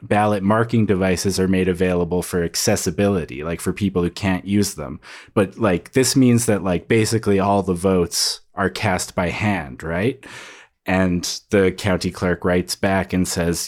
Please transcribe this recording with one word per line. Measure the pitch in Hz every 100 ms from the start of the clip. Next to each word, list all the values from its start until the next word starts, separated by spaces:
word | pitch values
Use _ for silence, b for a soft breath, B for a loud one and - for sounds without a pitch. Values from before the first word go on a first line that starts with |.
ballot | - 104 107 104
marking | 95 110 117 117 104
devices | 95 92 90 101 90
are | 95
made | 95 92
available | 87 92 87 85 90
for | 85 92
accessibility, | 85 - - 101 - 80 101 98 73 64 78
like, | 85
for | -
people | 87 101 92
who | 87
can't | - 98 92 92
use | 101 98 -
them. | 69 76 B B B -
But, | 95 -
like, | 110 90 -
this | - 131 139
means | 127 117 113
that, | 101 92
like, | 87 -
basically | 113 107 113 110 98
all | 98 101
the | 92 87
votes | 95 92 85 - - - - -
are | 95
cast | - 107 92 - -
by | 87
hand, | - 107 95 71 62
right?" | 80 85 107 127 B B B B B _ -
And | 92 92 87 85 - -
the | 104 95
county | 92 104 90 90
clerk | - 92 87 95
writes | 90 90 -
back | 98 95 90
and | 95 90
says, | - 85 85